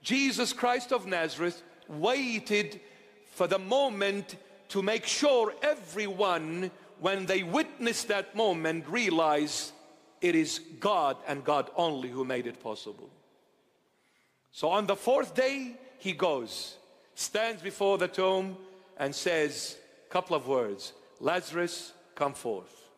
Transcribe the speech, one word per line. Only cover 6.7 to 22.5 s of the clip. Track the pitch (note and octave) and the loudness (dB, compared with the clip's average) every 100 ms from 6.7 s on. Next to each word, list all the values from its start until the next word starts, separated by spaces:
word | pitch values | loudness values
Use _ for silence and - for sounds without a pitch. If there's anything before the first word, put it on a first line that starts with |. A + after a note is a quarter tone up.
| - - - | -8 -20 -4
when | E3+ G3 F#3 | -2 -2 0
they | F#3+ | 0
witness | F3 F3+ A3 - A#3 A3+ | 2 0 0 -2 -2 -2
that | - G3+ G3 G#3 | -2 -2 -2 0
moment, | A3 E3+ D#3+ E3 D3+ | 2 2 0 -2 -2
realize | A#3 A3 E3 D#3+ D3+ D3+ - - - - - - _ | 0 2 4 4 4 2 -2 -8 -12 -20 -20 -20 _
it | F3 E3 | 2 4
is | D#3 - - C#3+ | 2 -2 -10 -4
God | G3+ G3 C#3+ C3 - | 0 2 2 0 -4
and | C#3 | -4
God | C3+ D3 C3+ | 2 2 0
only | - E3+ C#3+ B2+ | 0 0 0 -4
who | B2+ | -4
made | B2+ B2+ A#2+ | -2 -2 -4
it | A#2+ | -8
possible. | A#2 G#2+ - G2+ A2 _ _ _ _ _ _ _ _ _ _ _ _ _ _ | -8 -8 -10 -16 -18 _ _ _ _ _ _ _ _ _ _ _ _ _ _
So | - D3+ | -4 0
on | F#3+ G#3 | 2 2
the | G3 | 0
fourth | - C#4 B3 | 4 2 2
day, | - C4 C#4 B3+ A#3+ - - | 2 2 0 -6 -12 -20 -10
he | F#3+ | -6
goes, | D#3 F3+ C#3 A2+ - - - - - _ | 0 2 2 -2 -10 -12 -14 -20 -20 _
stands | - - G#3 A3+ G#3+ | -8 -4 0 0 -2
before | E3+ F#3+ G3 G3 | -8 0 2 4
the | F3+ | 2
tomb | F#3 F#3 F#3+ F#3+ F#3+ - - - - | 2 2 2 0 -8 -16 -20 -20 -4
and | C#3+ | -4
says | C#3+ F3+ E3 D3+ A#2+ - - - - - | -2 0 2 2 -2 -10 -12 -20 -20 -4
a | |
couple | F3+ F3+ D#3+ | -4 0 -2
of | B2+ | 2
words, | C3+ A2+ G2 - - - - | 0 0 -4 -10 -16 -20 -4
"Lazarus, | C3 F3+ F3 E3 F3 E3+ - - - | 0 0 -2 -4 -4 -4 -12 -20 -20
come | - C#3+ | -4 -4
forth." | C3+ A#2+ | -2 -6